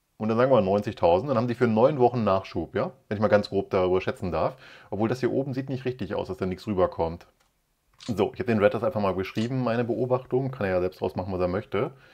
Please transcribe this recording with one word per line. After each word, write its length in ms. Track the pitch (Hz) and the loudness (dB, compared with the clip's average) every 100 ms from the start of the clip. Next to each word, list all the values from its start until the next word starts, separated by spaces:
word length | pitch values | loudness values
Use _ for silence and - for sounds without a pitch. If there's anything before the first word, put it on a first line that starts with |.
| _ _ | _ _
Und 100 | 107 | -2
dann 80 | 113 | 2
sagen 140 | 131 | 4
wir 100 | 127 | 4
neunzigtausend, 720 | 95 101 107 98 85 90 143 | 4 0 0 0 4 4 2
dann 80 | 117 | -2
haben 100 | 123 | -2
die 60 | |
für 120 | 117 120 | 0 2
neun 320 | 110 131 151 | 4 4 4
Wochen 260 | 123 120 | 2 2
Nachschub, 500 | 104 95 - 95 78 | 0 0 -2 -8 -4
ja? 180 | 98 - - _ | -4 -4 -8 _
Wenn 80 | 101 | -2
ich 60 | |
mal 60 | 104 | 4
ganz 200 | 104 - | 4 2
grob 220 | 98 98 | -2 0
darüber 320 | 98 92 92 | 0 2 2
schätzen 300 | - - 92 | 0 -6 -4
darf. 240 | 82 127 - - - - | -2 -4 -6 -20 -20 -10
Obwohl 180 | 101 110 | -2 -2
das 120 | 127 | 0
hier 120 | 120 | 0
oben 220 | 127 139 | -2 -4
sieht 160 | 127 135 | -6 -6
nicht 160 | 131 131 | -6 -6
richtig 280 | 127 90 | -6 -6
aus, 140 | 90 90 | -6 -6
dass 80 | 92 | -4
da 80 | |
nichts 220 | 95 92 - | -4 -4 -4
rüberkommt. 600 | 92 87 - 82 87 - _ _ _ _ _ _ _ - | 0 0 0 -4 -4 -16 _ _ _ _ _ _ _ -8
So, 220 | 98 95 | 0 0
ich 60 | - | 0
hab 60 | 98 | -2
den 120 | 110 | 4
Red 160 | 104 | 4
das 100 | 113 | 2
einfach 160 | 110 110 | -2 0
mal 140 | 101 | -2
beschrieben, 500 | 90 95 - 117 131 | -2 -4 -4 -2 -2
meine 180 | 123 113 | -2 -2
Beobachtung. 720 | 120 110 123 123 - 127 135 | -2 -2 0 -2 0 -2 -2
Kann 140 | 131 98 | -4 0
er 80 | |
ja 60 | 92 | 0
selbst 200 | 92 - | 0 -2
draus 160 | 101 - | -6 -4
machen, 160 | 92 | -4
was 80 | 92 | -2
er 80 | 180 | 0
möchte. 420 | 92 - 98 147 - - | -2 -2 -2 -2 -6 -20